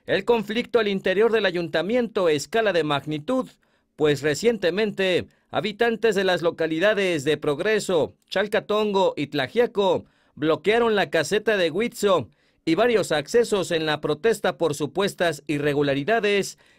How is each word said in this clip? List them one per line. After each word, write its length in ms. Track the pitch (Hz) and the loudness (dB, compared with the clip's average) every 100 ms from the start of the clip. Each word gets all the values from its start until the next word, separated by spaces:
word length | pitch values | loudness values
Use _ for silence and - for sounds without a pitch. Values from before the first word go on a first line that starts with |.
| - | -4
El 180 | 185 | -2
conflicto 540 | 196 240 208 220 233 233 | 0 0 0 -4 0 0
al 80 | 208 | 0
interior 460 | 190 196 185 226 | 0 0 2 2
del 140 | 220 196 | 2 0
ayuntamiento 800 | 175 170 160 170 247 233 208 175 | -2 -2 -2 0 -2 -2 0 2
escala 440 | 151 - 226 214 | 0 0 -2 0
de 120 | 175 | 0
magnitud, 640 | 151 143 147 151 151 262 175 - _ _ _ - | 0 -2 -4 -6 -2 -2 -4 -10 _ _ _ -2
pues 260 | 151 139 | 0 2
recientemente 1040 | 151 143 226 233 170 175 220 190 190 165 - _ _ | 0 0 0 0 0 0 -2 0 0 0 -2 _ _
habitantes 640 | - 196 208 233 226 233 | -6 -4 0 0 2 0
de 100 | 196 | 2
las 180 | 190 180 | 0 0
localidades 840 | 170 160 160 160 202 208 190 165 | 0 0 -2 0 2 2 0 0
de 120 | 135 151 | 0 -2
Progreso, 800 | 151 143 196 214 202 175 110 - - | -2 -2 0 -2 0 0 0 -6 -6
Chalcatongo 840 | 185 202 214 - 208 214 196 180 - | -4 -2 -2 -2 -2 0 2 0 0
y 100 | 143 | -4
Tlajiaco 760 | 147 127 220 240 196 196 139 - _ _ - | -4 -2 0 0 0 0 0 -4 _ _ -4
bloquearon 580 | 151 151 190 226 233 | -2 0 2 2 2
la 160 | 208 160 | 2 0
caseta 460 | 165 143 208 208 208 | 0 0 -2 0 0
de 160 | 170 | 0
Huitzo 560 | 156 233 - 196 175 113 _ _ _ | 0 -4 -2 2 2 -2 _ _ _
y 120 | - 160 | -2 2
varios 340 | 247 220 160 | 2 2 0
accesos 640 | 151 147 233 226 202 160 | -2 0 0 2 0 0
en 120 | 165 | -2
la 160 | 156 151 | -2 -2
protesta 560 | 151 151 233 220 190 170 | -2 -2 0 0 -2 -2
por 180 | 165 147 | -2 -2
supuestas 680 | 143 180 196 - 170 151 - | -4 -2 -4 0 -2 -2 -4
irregularidades 1080 | 147 147 143 143 139 143 226 208 202 185 - _ | -2 0 0 0 0 0 0 2 0 -2 -8 _